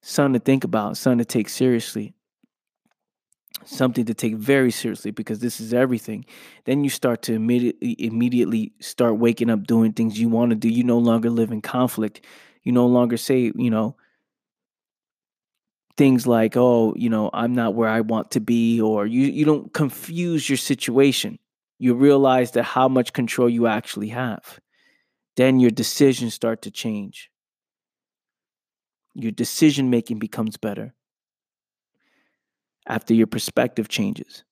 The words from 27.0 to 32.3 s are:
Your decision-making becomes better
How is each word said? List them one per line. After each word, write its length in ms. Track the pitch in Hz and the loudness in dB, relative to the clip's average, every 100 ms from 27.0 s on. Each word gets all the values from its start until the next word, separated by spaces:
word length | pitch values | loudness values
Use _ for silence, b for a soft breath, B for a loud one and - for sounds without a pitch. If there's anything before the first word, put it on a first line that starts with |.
| 98 - - _ _ _ _ _ _ _ _ _ _ _ _ _ _ _ _ _ _ | -10 -16 -20 _ _ _ _ _ _ _ _ _ _ _ _ _ _ _ _ _ _
Your 180 | - 113 | -10 -8
decision-making 840 | 107 113 - 156 139 131 120 110 110 | -6 -6 2 2 4 0 0 -2 -8
becomes 380 | 107 - 110 - | -8 -6 -6 -6
better 380 | 110 101 113 _ _ _ _ _ _ _ _ _ _ _ _ _ _ | -10 -8 -12 _ _ _ _ _ _ _ _ _ _ _ _ _ _